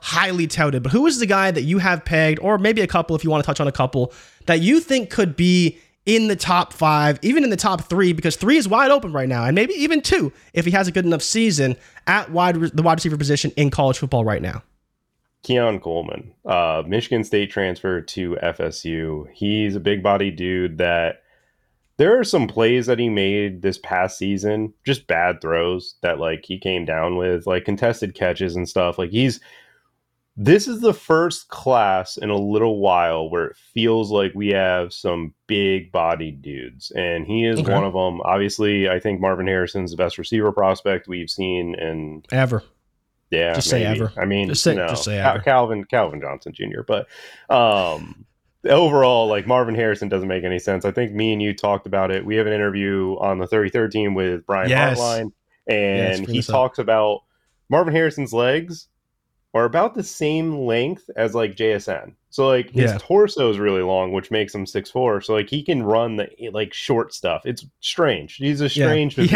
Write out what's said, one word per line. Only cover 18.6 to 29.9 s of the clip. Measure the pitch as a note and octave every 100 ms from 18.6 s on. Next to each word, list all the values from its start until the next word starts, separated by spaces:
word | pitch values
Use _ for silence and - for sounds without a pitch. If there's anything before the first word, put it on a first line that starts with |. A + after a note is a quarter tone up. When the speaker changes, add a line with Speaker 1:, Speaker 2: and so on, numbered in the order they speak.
| E2 - E2
Speaker 2:
U. | D#2+ D#2+ D#2 D2+
He's | - G2+ G#2+ G#2 G2
a |
big | E2+ G2+
body | F#2+ G2 G2
dude | E2 F2+ F#2 F2+ D#2+
that | F2 E2+ E2 - _ _ _ _ _ _ _ -
there | D#3+ B3
are |
some | - - A2
plays | A2 A2+ B2 A#2+
that | A#2+
he | A#2+
made | G#2 G2 G2+ G2+ F2+
this | F#2+ F2+
past | - F2+ F#2 -
season, | G2 G2 G#2 G#2+ G#2+ _ -
just | C#3 -
bad | E2+ F2+ D#2+
throws | D#2 E2 F2 F#2 - -
that, | F2 D2+
like, | D#2+ E2 -
he | F#2
came | F#2+ F2+ D#2+
down | D#2+ E2+ F2+
with, | F2+ F2 F2
like, | F#2 -
contested | G2+ A#2 A2 G2+
catches | - F2+ E2+ F#2 E2+
and | F2
stuff. | F#2+ F2+ E2+
Like, | F2
he's, | G#2+ C3 A2+ - - _ _ _